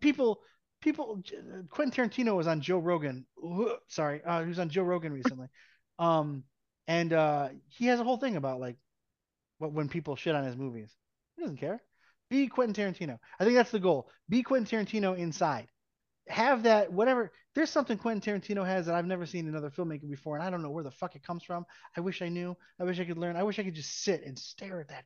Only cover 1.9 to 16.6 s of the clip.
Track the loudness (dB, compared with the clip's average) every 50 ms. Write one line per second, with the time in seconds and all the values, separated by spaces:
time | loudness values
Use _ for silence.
1.9 | 0 0 0 0 0 0 2 2 2 2 2 2 0 0 0 0 0 2 2 2
2.9 | 2 2 0 -2 -6 -6 -12 _ _ -12 -10 -6 -2 -2 0 0 -2 -4 -10 -8
3.9 | -4 -2 -2 -2 -2 -4 -4 -2 -2 -2 -2 -2 -2 -2 -2 -2 0 0 2 2
4.9 | 0 0 -2 -4 -4 -2 -2 -2 -2 -4 -10 -16 _ _ -20 _ _ _ _ _
5.9 | _ 0 4 4 4 4 2 0 -4 -6 -10 _ _ _ _ _ _ _ _ 0
6.9 | 2 2 2 4 4 4 4 4 4 2 0 -2 -6 -12 -20 _ -6 0 2 2
7.9 | 4 4 2 2 0 0 0 -2 0 0 -2 -2 -4 -4 -6 -8 -10 -12 _ _
8.9 | _ _ _ _ _ _ _ _ _ _ _ _ _ -8 -6 -4 -2 -2 -2 -2
9.9 | -2 -4 -4 -4 -6 -2 0 2 2 2 2 -2 -4 -4 -6 -6 -6 -8 -12 -14
10.9 | _ _ _ _ _ _ _ _ _ -8 -6 -6 -6 -4 -4 -6 -6 -6 _ _
11.9 | _ _ _ _ _ _ _ -2 2 2 2 2 2 2 2 2 2 0 -2 -2
12.9 | -2 -4 -6 -8 -8 -10 -14 -10 -2 2 4 6 8 6 6 6 2 2 4 4
13.9 | 4 2 0 -6 -14 _ _ 0 2 2 4 4 2 2 2 2 0 -2 0 0
14.9 | 0 0 2 2 0 0 -2 -4 -2 0 0 0 0 0 -6 -10 _ _ _ _
15.9 | _ _ _ _ _ _ _ -4 0 2 4 4 4 6